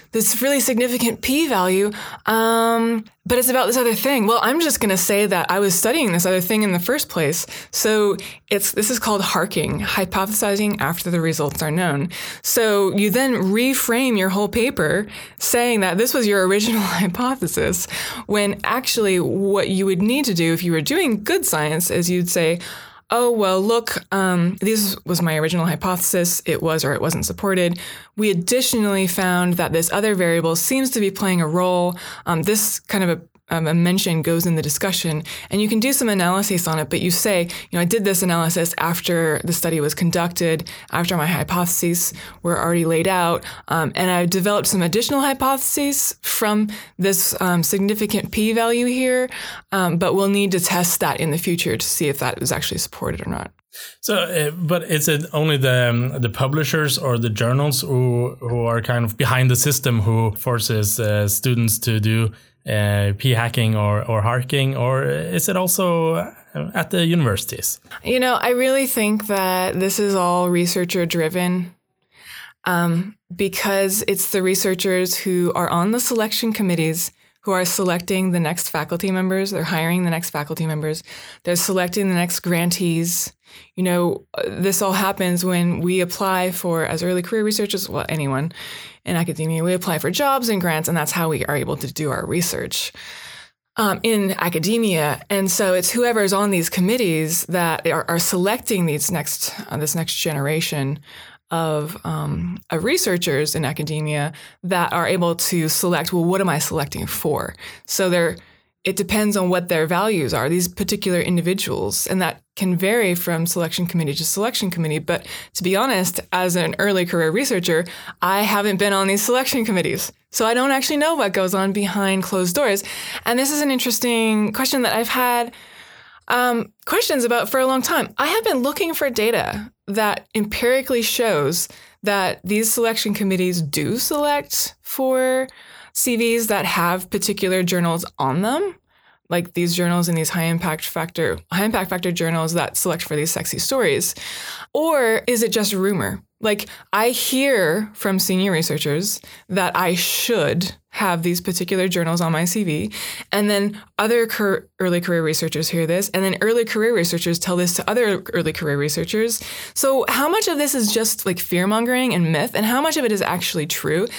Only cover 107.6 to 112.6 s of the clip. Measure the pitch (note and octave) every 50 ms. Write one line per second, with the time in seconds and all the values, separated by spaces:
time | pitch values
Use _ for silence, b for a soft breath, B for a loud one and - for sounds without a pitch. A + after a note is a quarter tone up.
107.6 | B B B B B B - - F#3+ F3+ F3 F3 E3+ D#3 F3 B B B B B
108.6 | B B B B - F#3+ F#3+ G3+ G3 E3+ G3+ G#3+ G#3+ G#3 G#3 G3+ F#3 F3+ F#3 F3
109.6 | F3 F3 F3 D#3 D#3+ D#3 F3 F3 G3+ A3 G#3+ E3+ C#3 A2+ - A#2+ A#2+ D3 E3+ F#3
110.6 | F3 F3 - - G3 - G#3 G3+ - G3 F3+ E3+ - - F3+ F3 E3 F3 G3 G3+
111.6 | - - - G2 F#2+ G#2 - - - - F#3+ F#3 F3+ D#3+ - - _ _ - -